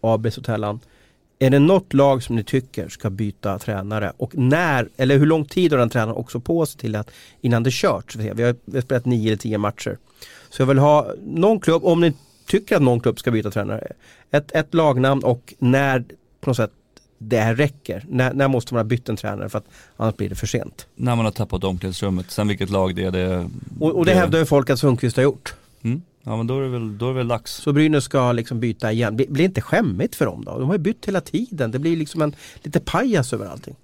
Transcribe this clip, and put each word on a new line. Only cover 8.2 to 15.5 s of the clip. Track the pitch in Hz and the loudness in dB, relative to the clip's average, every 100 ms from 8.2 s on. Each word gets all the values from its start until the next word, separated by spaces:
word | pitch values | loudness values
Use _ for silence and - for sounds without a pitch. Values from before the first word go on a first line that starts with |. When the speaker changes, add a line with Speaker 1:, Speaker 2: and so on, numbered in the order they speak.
| 107 | -6
Speaker 1:
har, | 104 | 0
vi | |
har | 120 123 - 131 | 0 -2 -6 -6
spelat | 127 127 127 | -2 -2 0
nio | 120 107 | 0 0
eller | 107 | -2
tio | 110 107 | -2 -2
matcher. | 104 - - - _ _ - - - | -2 -4 -8 -10 _ _ -20 -20 -18
Så | - | -2
jag | 131 | 4
vill | 139 | 6
ha | 143 147 - - 208 | 6 4 2 -8 -6
någon | 160 196 220 | 2 2 4
klubb, | - 165 180 | 2 2 4
om | 170 | 4
ni | 170 143 _ _ - | 2 0 _ _ -2
tycker | 196 196 196 | -2 2 2
att | |
någon | 135 120 | 4 4
klubb | 120 110 | 0 -2
ska | - | -2
byta | 113 104 | -2 -2
tränare, | 104 101 107 - - - - _ | -4 -4 -6 -10 -16 -20 -20 _
ett, | 147 147 | -2 0
ett | 160 151 | -4 0
lagnamn | 165 156 127 135 139 | 2 2 2 2 2
och | - 123 - | 0 -2 -6